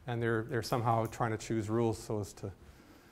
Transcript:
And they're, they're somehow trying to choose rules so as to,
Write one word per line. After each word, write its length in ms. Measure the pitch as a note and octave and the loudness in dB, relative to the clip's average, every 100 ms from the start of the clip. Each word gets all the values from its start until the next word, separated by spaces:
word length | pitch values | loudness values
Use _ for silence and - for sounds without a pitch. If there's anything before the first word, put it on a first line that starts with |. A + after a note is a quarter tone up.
| - | -6
And 140 | A#2 | 0
they're, 220 | A#2 A2+ | 2 2
they're 200 | A2+ A#2+ | 0 -2
somehow 420 | G#2+ C3 A#2 A2+ A2+ | 0 0 4 2 2
trying 240 | - A#2 | 0 -2
to 60 | A2 | -2
choose 320 | - A2+ G#2 | -2 -2 0
rules 280 | A2+ A2+ G#2+ | 2 2 0
so 240 | - G#2+ | -4 -4
as 100 | G2 | -4
to, 180 | - G2+ - - - - - - | -8 -12 -12 -18 -20 -20 -20 -20